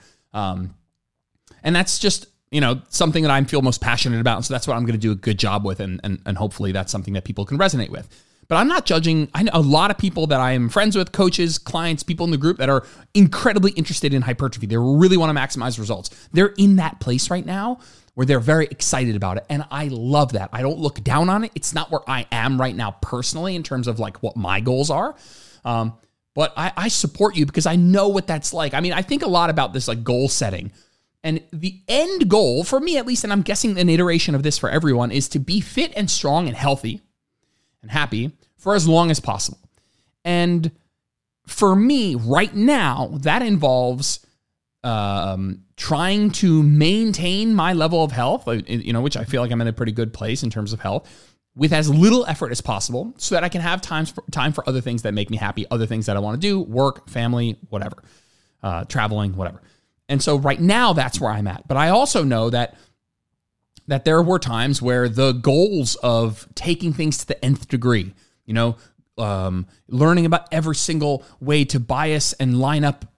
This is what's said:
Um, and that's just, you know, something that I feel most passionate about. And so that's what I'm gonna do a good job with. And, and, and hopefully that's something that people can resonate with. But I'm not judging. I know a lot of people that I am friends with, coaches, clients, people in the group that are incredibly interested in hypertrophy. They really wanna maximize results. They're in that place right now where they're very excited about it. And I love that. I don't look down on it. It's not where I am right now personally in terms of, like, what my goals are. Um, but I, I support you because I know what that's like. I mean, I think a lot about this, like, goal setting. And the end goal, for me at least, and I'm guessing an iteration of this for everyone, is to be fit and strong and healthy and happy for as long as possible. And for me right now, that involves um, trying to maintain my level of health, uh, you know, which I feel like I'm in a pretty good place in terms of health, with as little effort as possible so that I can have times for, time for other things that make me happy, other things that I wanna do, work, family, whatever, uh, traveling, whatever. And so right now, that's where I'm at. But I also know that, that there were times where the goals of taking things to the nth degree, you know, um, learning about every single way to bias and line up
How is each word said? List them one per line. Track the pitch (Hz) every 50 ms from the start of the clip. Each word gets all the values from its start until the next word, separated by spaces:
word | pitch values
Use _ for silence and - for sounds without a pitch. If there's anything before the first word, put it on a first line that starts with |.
| _ _ _ _ _ _ -
Um, | 104 101 95 92 92 92 95 - _ _ _ _ _ _ _ _ _ _ _ _ _ _ _ - _
and | - 156 170
that's | 175 190 - - -
just, | - 202 185 - - - _ _ _ -
you | - 147
know, | 143 120 127 131 - _
something | - - 180 160 156 170
that | 156 151
I | 139 135 135
feel | 120 - 143
most | 131 131 123 -
passionate | - - 117 120 - 123 120 113
about. | 117 123 113 101
And | 117
so | - 131
that's | 123 - -
what | 127 117
I'm | 120
gonna | 117 117 107
do | 107 110
a | 107
good | 95 - 113 104 95
job | - 104 98 104 101
with. | 101 92 -
And, | 104 95 90 - -
and, | 104 95 90 -
and | - 98
hopefully | 92 107 104 - - 104 98
that's | 92 95 87 -
something | - 104 92 - 98
that | 95 -
people | - 101 - 101
can | - 135 143
resonate | 190 196 156 127 107 -
with. | - - - - - - _ _ _ _ _ -
But | -
I'm | 165 220 277
not | 349 370 - -
judging. | 185 160 165 165 160 156 151 - -
I | 156 202
know | 226 -
a | 160
lot | 160 139 143 156 180 202
of | 202 -
people | - 196 165 - 160 156
that | 147 131
I | 127 127 127
am | 127 120 117
friends | - 202 208 220 196
with, | 202 185 -
coaches, | - - 196 185 - - 175 170 160 -
clients, | - - - 165 165 170 165 151
people | - - 170 160 170
in | 170
the | 160 139
group | 135 160 185 -
that | 131 131
are | 139 135 - - - - - _ -
incredibly | 202 202 156 - - - 247 208 208 185 202 -
interested | - 156 - 160 - - 143
in | 139 135 123
hypertrophy. | 127 123 117 139 131 - - 104
They | 98 113 117
really | 120 127 139 151 175 185 185 175
wanna | 165 156 151 143
maximize | 131 139 - 127 117 127 117 113
results. | 107 101 113 95 92 - - - - - -
They're | 156 196 202 202 196
in | 196 202 196 190
that | 160 160 - -
place | - 127 123 131 - -
right | 175 185 180
now | 156 180 196 202 233 254 247 - - - - _ _ -
where | - 127 127
they're | 139 127
very | 113 123 151 160 156 -
excited | 147 - - - - 131 127 120 110
about | 104 98 92 90 -
it. | - -
And | 147 143 151 -
I | 135 143 151 147
love | 131 117 113 123 139 147 147 127 127
that. | 104 95 - -
I | 110
don't | 127 139 160 160
look | 160 143 143 - 104
down | - 123 147 165 185
on | 190 208 220
it. | 220 -
It's | 156 - - -
not | 156 156 -
where | 165 143 - -
I | 131 127 120 -
am | 117 117 113 131 135 127
right | 127 131 104
now | 92 117 104 98 -
personally | - - - 123 127 - - 160 170 190 185
in | 170 156
terms | - 135 127 120 120
of, | 113 107
like, | 113 98 95 -
what | - 110 - 120
my | 98 87 95 95
goals | 110 127 127 131 143 156
are. | 147 147 196 285 302 - - - - - - - - _ -
Um, | 120 120 117 113 113 113 _ _ _ _ _ _ _ -
but | 143 156 156 -
I, | 135 156 185 - -
I | 185 233
support | - - - 156 - - 202 208 202
you | 170 147 143
because | - - 156
I | 165 165
know | 180 175 175 190 202 196 202
what | 196 196 185 -
that's | 165 151 147 - -
like. | 175 156 143 -
I | 143
mean, | 170 180 165
I | 165
think | 190 - 285 294 254
a | 208
lot | 180 175 170 170
about | 160 156 135 107 87
this, | 131 123 -
like, | 113 120 113
goal | 120 123 123 135 135
setting. | - - 127 104 95 87 90 - - _ _ _ _ _ _ _ _ _ -
And | 160 160 160 - -
the | - 156 160 190 185 - _ -
end | 220 277 320 349 392 370 - 185
goal, | 190 214 202 131 120 135 180
for | - - 269
me | 285 359 339 277
at | 233 240
least, | 247 240 -
and | 214 202
I'm | 202
guessing | 165 - 196 - - 233 202 180
an | 180 175
iteration | 160 165 180 175 165 165 - - 151
of | 135 139
this | 151 147 -
for | - -
everyone, | - 156 165 151 131 120 120 120
is | 104 139 135 -
to | - 151
be | 135 - 180 208
fit | - - - 254 302 320 -
and | 208 208 170
strong | - - - 147 143 165 180 156
and | 135
healthy | - - 143 139 135 - 113 - 202 _ _ _ _ _ _ _ _ _ _ _ _ _ _ _ _
and | - 110
happy | 104 151 147 127 110 107 117 151 - _ _ _ _ _
for | - 185 202
as | 202 160 165
long | 160 165 170 170
as | 156 139
possible. | - - 101 95 - - - _ _ _ _ _ _ _ _ _ _ _ _ _ -
And | 170 175 175 175 175 175 170 160 165 - _ _ _ _ _ _ _ _ _ _ _ _ _ _ -
for | - - 220 196 190
me | 196 214 254 294 269 226 190 143
right | 120 113 117 131 160 208 - -
now, | 202 214 254 294 262 196 143 123 135 131 - - 151
that | 135 151 156 233
involves | 254 226 208 170 147 139 127 127 127 123 127 127 147 - - - _ _ _ _ _ _ _ _ _ _ _ _ -
um, | 123 113 107 104 101 98 101 - 98 95 92 98 98 95 95 - _ _ -
trying | - - 156 147 165 185 196 208 208 208
to | - - - 185 160 156
maintain | 151 147 147 147 151 160 196 214 226 220 196 - 170 175 185 196 214 226 220
my | 196 160 175 185
level | 165 156 165 170 165 160
of | 151
health, | 123 113 120 131 180 - - -
uh, | 117 110 - -
you | 117 120 - - 120
know, | 117
which | 123 143 -
I | - 117
feel | 107 - 127
like | 120 120
I'm | 120 117
in | 117 117
a | 113
pretty | - 120 113 107
good | 113 117 110 113
place | - - 110 117 135 -
in | 123
terms | 110 110 104 101 110
of | 107
health, | - 95 98 143 - - - - - _ _ _ _ _ -
with | 131 143 156
as | 160 156 156 151
little | 143 156 170 214 220 254 240
effort | - 156 - - 120
as | 117 -
possible | - - 113 98 - - 117 123 180 233 254 -
so | - - 190
that | 170 165
I | 175
can | - 180
have | 170 170 170 185
times | - - 165 156 160 156
for, | - - - -
time | - 156 127 151 151
for | - - -
other | 131 131
things | 117 127 120 117 113
that | 110 104
make | 104 101 98
me | 110 107
happy, | 110 101 104 - 101 -
other | - 117 113
things | 104 117 110 107 107
that | 101 101
I |
wanna | 101 107 110 139
do, | 175 208 202 196
work, | 175 - 110 123 135 139 131 - - -
family, | - 123 117 120 120 120 120 117 104 - - -
whatever, | - 101 101 104 - - - - _ _ _ _ _ _ _ _ _ _
uh, | - 98 87 85 -
traveling, | - - 131 110 107 107 104 104 101 92
whatever. | 98 95 85 - - - _ _ _ _ _ _ _ _ -
And | 143 139
so | - - 147
right | 139 127 143 139 -
now, | 170 180 202 233 247 226 180
that's | 156 131 127 - -
where | 139 113
I'm | 107 104 104 98
at. | 87 - - -
But | - 135
I | 151 165
also | 185 226 269 277 - 208 160
know | 139 123 110 113 117
that, | 117 120 120 - - _ _ _ _ _ _ _ _ _ _ _ _ _ _ _ _ _ _ _ _ _ _ -
that | 143 135 -
there | 156 156 165
were | 175 165 185 175
times | - - 117 113 120 135 139 -
where | 123 123 123 123 123 123
the | 110 120 135 135
goals | 127 123 113 - 131 151 180 214 202 165 135 110 - -
of | - 123 117 113 117 113 107 - - - -
taking | - - 170 170 165 185 170
things | 147 - 160 156 147 -
to | - -
the | 143 - -
nth | 127 143 - - -
degree, | - 123 117 123 120 107 87 95 95 _ _ _ _ _ _
you | - 110
know, | 113 117 117 113 - - _ _ _ _ _ - -
um, | 113 104 101 95 95 95 92 92 92 - _ _ _ -
learning | 123 123 147 160 175 180 170
about | 165 165 160 - -
every | - 160 156 160 151
single | - - - 165 156 147 147 143 131 - - - -
way | 131 135 147 151 143
to | 135 - 135
bias | 120 - 127 127 156 156 156 151 143 - -
and | - 135 127 123 123
line | 131 139 151 151 147
up | 143 143 - - - _